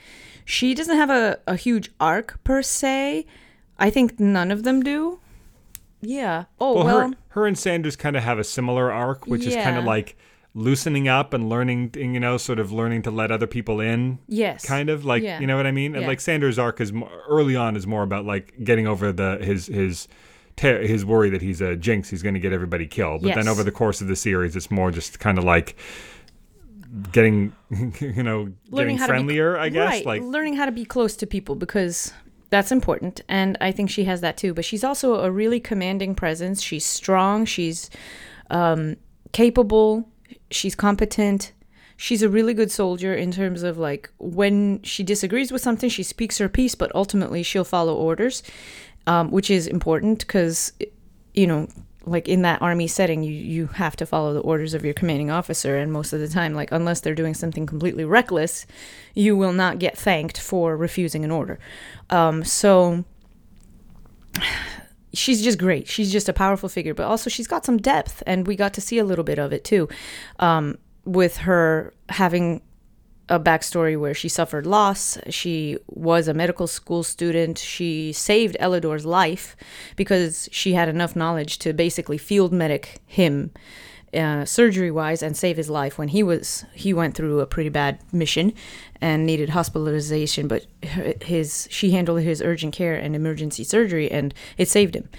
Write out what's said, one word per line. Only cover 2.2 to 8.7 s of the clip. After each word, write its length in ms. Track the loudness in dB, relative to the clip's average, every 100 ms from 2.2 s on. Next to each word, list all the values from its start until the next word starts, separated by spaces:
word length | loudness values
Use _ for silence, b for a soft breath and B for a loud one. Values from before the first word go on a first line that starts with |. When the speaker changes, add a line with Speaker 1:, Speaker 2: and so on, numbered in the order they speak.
| -2 -6
Speaker 1:
per 180 | 0 0
se. 640 | 0 -2 0 0 0 -2 -6 b b b b 0
I 120 | 2
think 300 | 4 2 4
none 300 | 4 4 2
of 100 | 0
them 200 | 2 2
do. 360 | 2 -2 -4 -6 b b b b b -20 _ _
Yeah. 440 | -8 -4 -2 -4 -6 -4
Oh, 140 | 2
Speaker 2:
Well, 100 | 4
Speaker 1:
well. 240 | 6 4 4
Speaker 2:
her, 60 | -4 -6
her 180 | 0 0
and 120 | 0
Sanders 380 | 0 -2 -2 -4
kinda 240 | -2 -2
have 180 | 0 -2
a 60 |
similar 480 | -2 -2 0